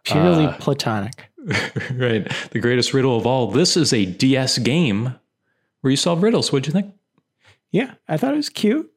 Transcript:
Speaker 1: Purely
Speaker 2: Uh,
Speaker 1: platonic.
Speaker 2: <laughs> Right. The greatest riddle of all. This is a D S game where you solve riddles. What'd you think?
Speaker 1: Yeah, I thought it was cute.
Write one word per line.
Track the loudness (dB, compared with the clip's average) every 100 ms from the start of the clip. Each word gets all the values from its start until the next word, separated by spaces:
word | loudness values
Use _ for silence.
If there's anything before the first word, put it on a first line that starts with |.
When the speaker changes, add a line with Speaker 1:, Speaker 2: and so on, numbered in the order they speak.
Speaker 1:
Purely | -2 2 4 4 2
Speaker 2:
Uh, | -2
Speaker 1:
platonic. | -4 -2 -2 -4 -6 -12 -20 -16 -6
Speaker 2:
<laughs> | -4 -4 -6 -8 -2
Right. | 0 0 -4 -8 -8
The | -2
greatest | 0 2 2
riddle | 2 2 2
of | 2
all. | 0 0
This | 2 2 2
is | 2
a | 2 0
D | 0 2 2
S | 0 0
game | 0 2 2 0 -4 -8 _ _ _ _ _ _
where | 0
you | 2
solve | 2 2
riddles. | 2 2 0
What'd | -2 0
you |
think? | -2 -4 -10 _ _ _ _ _ _ _
Speaker 1:
Yeah, | -4 -4 -8 -6
I | -2
thought | 0
it | -2
was | -4
cute. | -2 0 0 -4